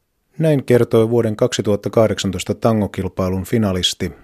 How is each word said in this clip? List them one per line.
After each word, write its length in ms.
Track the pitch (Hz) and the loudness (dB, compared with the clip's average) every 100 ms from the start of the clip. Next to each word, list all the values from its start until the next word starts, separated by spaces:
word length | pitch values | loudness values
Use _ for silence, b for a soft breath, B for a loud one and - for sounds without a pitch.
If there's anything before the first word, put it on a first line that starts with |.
| _ _ _ - | _ _ _ -4
Näin 260 | 160 147 | 0 0
kertoi 460 | 110 123 117 113 113 | 4 2 4 2 2
vuoden 260 | 120 110 107 | 2 0 0
kaksituhatta 540 | 123 - 110 101 107 | -2 0 -2 -2 0
kahdeksantoista 640 | 117 110 101 101 90 - | 2 2 0 -4 -4 -6
tangokilpailun 880 | 127 123 110 98 - 90 - 92 95 | -2 0 0 -2 -4 -6 -4 -4 -4
finalisti 680 | 87 120 104 92 90 - 92 - | -2 -2 0 0 -4 -4 -8 -8